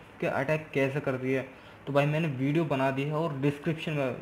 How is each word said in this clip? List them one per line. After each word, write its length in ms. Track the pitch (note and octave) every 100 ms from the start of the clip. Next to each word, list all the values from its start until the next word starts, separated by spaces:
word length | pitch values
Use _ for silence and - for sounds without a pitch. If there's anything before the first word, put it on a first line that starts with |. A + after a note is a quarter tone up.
| - -
कि 60 | F3
attack 400 | A2 C#3 D#3 D#3
कैसे 260 | C#3+ C3+ C#3+
करती 320 | C#3+ B2+ B2+
है, 160 | C3+ B2+ - - - -
तो 60 |
भाई 140 | C#3 D3
मैंने 220 | D3+ E3
video 360 | B2+ C3+ D3+
बना 260 | D#3 C3+ C3+
दी 120 | C3
है 100 | C#3+
और 260 | D3+ E3 C3+
description 540 | C#3+ C#3+ E3+ D#3+ -
में, 240 | D3+ C3 -